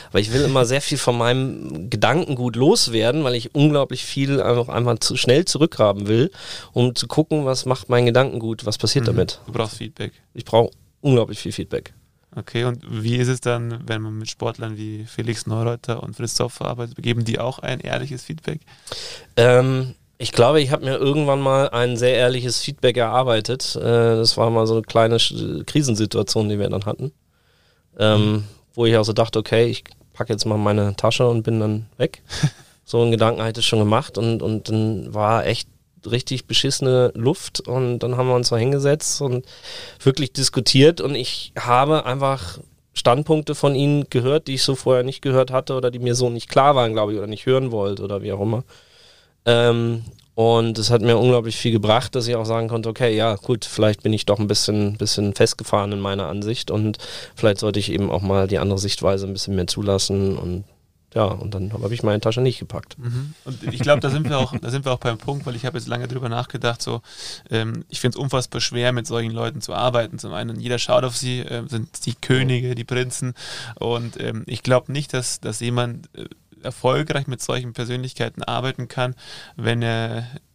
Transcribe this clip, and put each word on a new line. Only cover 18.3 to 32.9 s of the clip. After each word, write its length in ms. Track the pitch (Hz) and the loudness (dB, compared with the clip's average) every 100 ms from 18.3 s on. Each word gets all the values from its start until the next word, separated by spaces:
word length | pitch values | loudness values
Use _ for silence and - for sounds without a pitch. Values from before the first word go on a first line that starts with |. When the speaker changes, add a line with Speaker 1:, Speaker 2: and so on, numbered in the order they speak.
| 156 - 156 - - - - - - - - | -10 -8 -10 -12 -20 -16 -14 -12 -16 -2 4
Speaker 1:
Ähm, 580 | 123 123 131 131 131 - _ - | 6 8 6 0 -4 -10 _ -10
ich 140 | 123 | -2
glaube, 280 | - 120 156 | 4 6 6
ich 120 | 131 | 2
hab 100 | 147 | 0
mir 140 | 131 131 | 0 0
irgendwann 440 | 139 147 143 139 | 2 2 2 2
mal 280 | 135 135 139 | 2 2 2
ein 260 | 117 123 120 | 2 0 2
sehr 180 | 123 120 | 2 4
ehrliches 420 | 123 127 123 113 | 2 2 -2 -4
Feedback 380 | - 143 127 120 | -4 0 2 2
erarbeitet. 800 | 113 123 131 113 107 104 - 120 | 2 2 2 2 0 -4 -4 -2
Äh, 40 | 117 117 117 113 | 2 4 4 4
das 200 | 113 - | 4 4
war 140 | 113 | 4
mal 160 | 113 110 | 4 2
so 80 | |
eine 80 | 113 | 2
kleine 360 | 110 113 113 117 | 2 4 4 4
Sch-, 460 | - 104 107 73 | 2 -2 -6 -6
Krisensituation, 840 | - 151 143 107 107 107 104 113 107 | -2 0 2 0 0 0 0 0 0
die 100 | 104 | 0
wir 100 | 101 | -2
dann 160 | 95 101 | -2 -4
hatten. 260 | - 139 - _ _ _ _ _ _ _ - | -6 -8 -10 _ _ _ _ _ _ _ 0
Ähm, 220 | 107 107 107 | 4 6 4
Speaker 2:
Mhm. 120 | 107 104 - _ | 0 -4 -14 _
Speaker 1:
wo 120 | - 117 | 0 4
ich 100 | 113 | 4
auch 80 | |
so 80 | 107 | 4
dachte, 260 | 110 113 110 | 2 0 0
„Okay, 280 | 107 110 117 | 2 4 4
ich 180 | - - _ _ | 0 -10 _ _
pack 160 | - 120 | -8 -4
jetzt 160 | 104 | -2
mal 140 | 110 107 | 0 0
meine 380 | 104 104 101 98 | 2 2 2 2
Tasche 320 | 110 - 123 | 0 4 2
und 160 | 117 | 2
bin 160 | 110 113 | 0 0
dann 260 | 107 107 110 - | 0 -2 -6 -4
weg.“ 260 | - - - | -4 -4 -12
Speaker 2:
<laughs> 240 | - 147 - - _ | -2 -2 -2 -18 _
Speaker 1:
So 180 | - | -2